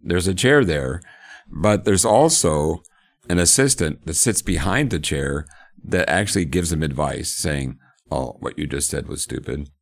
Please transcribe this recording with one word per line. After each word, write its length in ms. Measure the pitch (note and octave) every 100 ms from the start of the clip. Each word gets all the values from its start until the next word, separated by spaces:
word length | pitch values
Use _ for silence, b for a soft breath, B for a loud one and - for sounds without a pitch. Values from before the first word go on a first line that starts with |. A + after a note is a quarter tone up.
There's 260 | D#2 F2 F2+
a 60 |
chair 320 | F#2 B2 D3 G#2+
there, 360 | D2+ C2 D#2 B B B B B
but 360 | - F#2+ G#2 -
there's 200 | F#2+ A#2
also 800 | A2 D#3+ - F2 D2+ D2+ E2 _ b b b -
an 100 | F2
assistant 680 | E2+ - C3+ - D#2+ - -
that 100 | E2
sits 260 | - G#2
behind 480 | - E2+ E2+ G#2 C#3+
the 100 | F#2
chair 460 | D2 D2 C#2 C#2+ D2+ B B B
that 280 | - F#2 -
actually 340 | F2 G2+ G2
gives 300 | E2 F2+ E2+
him 100 | E2
advice, 500 | D#2 C2+ D2 C2+ -
saying, 440 | - E2+ C#2+ C2 C2 b b _
"Oh, 240 | C#2 B1+ -
what 180 | - -
you 80 | D2
just 220 | C#2 C#2
said 180 | C#2+ C2
was 160 | -
stupid. 460 | - - - C2+ D2 _